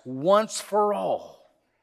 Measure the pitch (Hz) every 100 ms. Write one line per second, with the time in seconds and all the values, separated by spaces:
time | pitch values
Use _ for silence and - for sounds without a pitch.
0 | 127 131 165 208 220 - - 208 208 196
1 | 185 - - - _ _ _ _